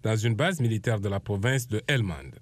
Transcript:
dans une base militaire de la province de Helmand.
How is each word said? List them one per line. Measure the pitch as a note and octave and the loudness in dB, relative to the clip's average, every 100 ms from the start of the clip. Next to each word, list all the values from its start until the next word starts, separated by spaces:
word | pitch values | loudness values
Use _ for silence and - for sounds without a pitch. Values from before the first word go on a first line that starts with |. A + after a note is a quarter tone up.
dans | A2+ A2 | 0 2
une | A#2 A2 | 2 2
base | E3 E3+ | 2 2
militaire | A#2+ A2 B2 A2 | 0 0 0 0
de | G2+ | 0
la | G2 | -2
province | - G2+ A2+ C3+ A#2+ | -2 0 2 0 0
de | G#2 - | -4 0
Helmand. | C#3 G2+ D2+ C#2+ A#1 | 0 0 -4 -10 -18